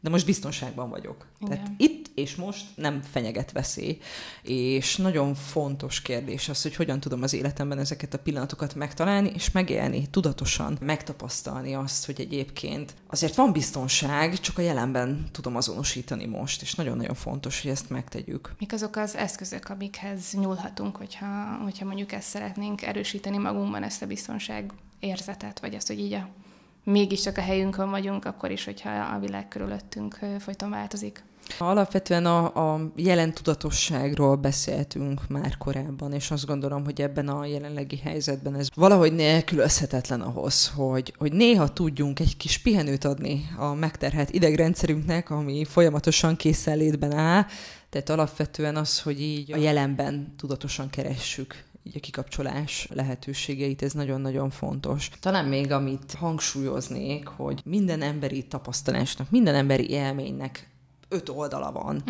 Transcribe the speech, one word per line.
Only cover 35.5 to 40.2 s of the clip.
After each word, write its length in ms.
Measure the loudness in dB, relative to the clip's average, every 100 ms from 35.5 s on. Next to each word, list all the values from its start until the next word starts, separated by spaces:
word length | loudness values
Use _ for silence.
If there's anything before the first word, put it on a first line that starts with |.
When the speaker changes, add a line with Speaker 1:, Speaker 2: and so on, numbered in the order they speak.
| -2
Speaker 1:
korábban, 540 | -2 -2 -4 -6 -4
és 180 | -4 -2
azt 160 | -2 -2
gondolom, 380 | -2 0 -2
hogy 160 | -2 0
ebben 280 | 0 0 -2
a 160 | -2 -2
jelenlegi 500 | -4 -4 -6 -6 -4
helyzetben 580 | -4 -2 -2 -2 -2
ez 140 | -2 -4
valahogy 380 | 6 8 10 8
nélkülözhetetlen 1080 | 8 6 6 6 4 6 4 4 0 0 -2